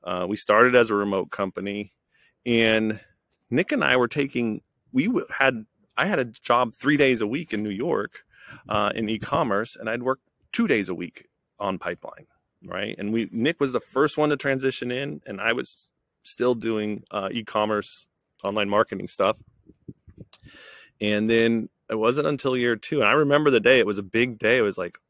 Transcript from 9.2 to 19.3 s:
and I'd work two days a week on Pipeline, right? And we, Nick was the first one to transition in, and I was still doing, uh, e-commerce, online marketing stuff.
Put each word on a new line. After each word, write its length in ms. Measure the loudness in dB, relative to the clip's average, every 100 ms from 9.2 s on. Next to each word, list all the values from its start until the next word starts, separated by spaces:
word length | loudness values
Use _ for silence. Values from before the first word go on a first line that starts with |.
| -2 -2 0 -2 -4
and 140 | -8 -6
I'd 140 | -4
work 160 | -4 -4 _ _ _
two 160 | -2 2
days 200 | 2 0
a 80 |
week 320 | -6 -8 -12 _ _ _ _
on 200 | -6 -6
Pipeline, 480 | -8 -8 -14 -18 _ _ _ _
right? 320 | -12 -8 -8 -8
And 120 | -4
we, 180 | -4 -4
Nick 280 | -2 -2 -2
was 120 | -2
the 80 | -4
first 360 | -4 -2 0
one 140 | 0 -2
to 80 | 0
transition 540 | -2 0 -2 -4 -6
in, 300 | -6 -8 -10
and 160 | -12 -4
I 120 | -2
was 380 | -2 -6 -14 -20 _ _ _
still 300 | -14 -2 0
doing, 500 | 0 -2 -2 -4 -6 -8
uh, 200 | -6 -6
e-commerce, 760 | -8 -4 0 0 0 -4 -16 _ _ _ _
online 260 | -4 -2 2
marketing 380 | 2 2 -2 -10
stuff. 300 | 0 0